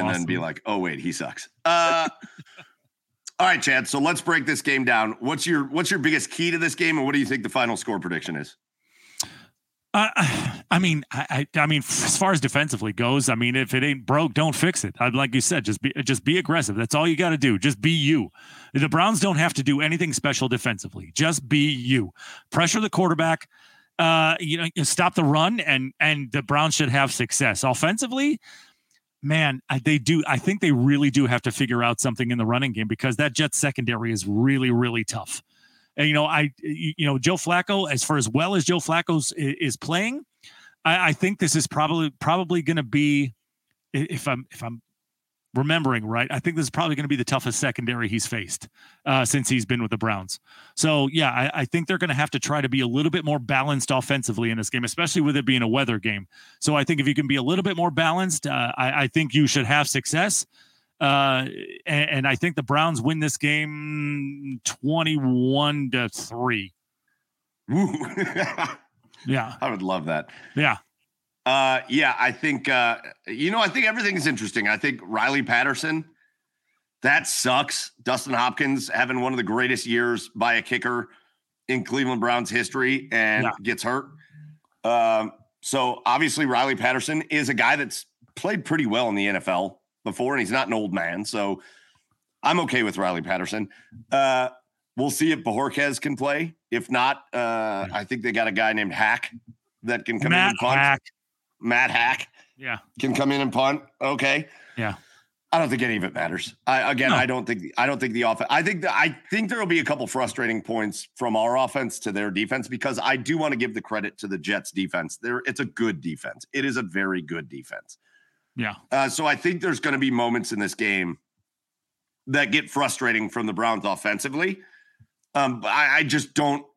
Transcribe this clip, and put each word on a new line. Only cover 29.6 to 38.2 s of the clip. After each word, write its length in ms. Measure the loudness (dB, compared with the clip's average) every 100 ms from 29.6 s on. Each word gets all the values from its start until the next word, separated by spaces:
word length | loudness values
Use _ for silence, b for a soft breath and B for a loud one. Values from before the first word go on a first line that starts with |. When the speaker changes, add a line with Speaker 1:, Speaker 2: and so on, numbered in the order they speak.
| -4
Speaker 1:
I, 80 | -2
they 220 | 2 2
do, 240 | 4 2 2
I 100 | 0
think 240 | 2 2
they 100 | 4
really 400 | 4 6 4 4
do 160 | 4 4
have 160 | 2
to 80 | 0
figure 320 | 0 0 2
out 180 | 2 2
something 300 | 0 0 -2
in 60 | 0
the 60 | 0
running 280 | 2 0
game 140 | -2 -4
because 300 | -2 -2 0
that 160 | 0
Jets 260 | 2 0 0
secondary 520 | -2 -2 -2 -2 0
is 140 | -2 0
really, 440 | 2 4 4 4
really 320 | 2 2 0
tough. 400 | -4 -6 -8 -12 -12 b b b b -2
And, 100 | 2
you 60 | 2
know, 100 | 2
I, 260 | 2 0 -2
you, 300 | -8 -4 -4 -2
you 80 | 0
know, 140 | 2
Joe 160 | 2 0
Flacco, 560 | 2 0 2 0 0
as 120 | -2
far 140 | 0
as 100 | 0